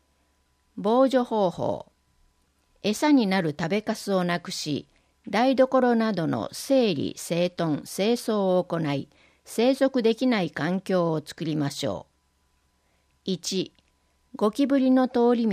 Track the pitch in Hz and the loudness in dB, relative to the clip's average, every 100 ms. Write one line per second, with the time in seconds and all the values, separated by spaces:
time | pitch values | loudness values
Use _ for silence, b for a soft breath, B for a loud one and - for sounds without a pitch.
0 | _ _ _ _ _ _ _ - 190 240 | _ _ _ _ _ _ _ -6 0 2
1 | 269 254 247 220 185 - - 87 - _ | 4 2 0 0 0 0 -4 -4 -8 _
2 | _ _ _ _ _ _ _ _ 196 214 | _ _ _ _ _ _ _ _ -4 0
3 | 302 285 202 190 165 143 170 202 - - | 4 4 4 0 0 -2 -2 -2 -2 -6
4 | - 190 175 175 185 - 151 131 - _ | -2 0 0 -2 -6 -10 -6 -6 -8 _
5 | _ _ - 196 254 254 254 262 247 226 | _ _ -4 0 2 4 4 4 2 2
6 | 220 180 151 123 92 - - 269 226 143 | 0 -2 -2 -2 -4 -8 0 2 2 0
7 | 104 - - 170 180 - 165 139 - - | -4 -6 -6 -2 -2 -2 -2 -2 -6 -4
8 | 202 240 - 214 190 180 175 170 151 139 | 0 0 -2 0 2 0 0 -4 -2 -4
9 | - b b b - - 240 269 269 262 | -6 b b b -10 0 0 2 2 2
10 | 226 226 254 220 170 - 151 185 - 185 | 0 0 0 0 -2 -4 -4 -4 -2 0
11 | 170 156 - - 170 151 143 - 127 82 | 0 -2 -6 -10 -6 -2 -4 -4 -6 -6
12 | - _ _ _ _ _ _ _ _ _ | -12 _ _ _ _ _ _ _ _ _
13 | _ _ - 175 - 190 - _ _ _ | _ _ -8 -6 -4 -4 -6 _ _ _
14 | _ _ _ - 214 208 269 277 262 254 | _ _ _ -2 -2 0 2 2 4 4
15 | 254 240 240 240 226 | 2 2 2 2 0